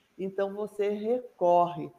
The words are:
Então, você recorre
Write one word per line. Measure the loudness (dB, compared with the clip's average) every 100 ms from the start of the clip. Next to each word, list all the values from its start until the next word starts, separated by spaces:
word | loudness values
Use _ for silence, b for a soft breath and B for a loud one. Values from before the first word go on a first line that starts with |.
| b -10
Então, | -6 -4 -4
você | -4 -6 -2 -2
recorre | -2 -2 -2 -4 0 4 4 4 -2 -10